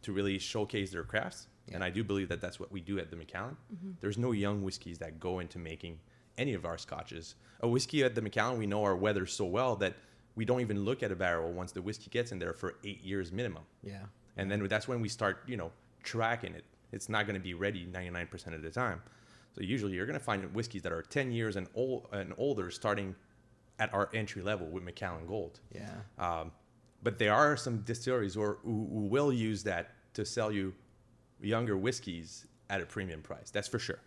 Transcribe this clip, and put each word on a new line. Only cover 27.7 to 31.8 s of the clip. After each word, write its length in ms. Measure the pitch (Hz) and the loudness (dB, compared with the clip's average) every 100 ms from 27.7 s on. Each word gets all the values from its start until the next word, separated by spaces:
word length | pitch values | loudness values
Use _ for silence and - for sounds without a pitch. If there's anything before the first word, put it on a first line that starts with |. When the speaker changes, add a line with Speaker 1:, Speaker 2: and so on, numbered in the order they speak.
| 113 | -2
Speaker 1:
distilleries 540 | 107 117 - 127 101 | -2 -2 2 2 2
who, 80 | 98 104 104 | 2 0 0
who, 260 | - 110 107 | -2 0 0
who 140 | 110 104 | 0 2
will 260 | 120 143 | 4 6
use 300 | 127 110 104 | 4 2 2
that 300 | 101 87 87 - _ | 0 0 -2 -10 _
to 140 | - 104 | -6 -2
sell 260 | - 110 | 0 2
you 220 | 107 95 92 - - _ - - _ | 2 0 -2 -16 -20 _ -20 -20 _
younger 380 | 101 113 117 | 0 2 4
whiskeys 680 | 98 | 4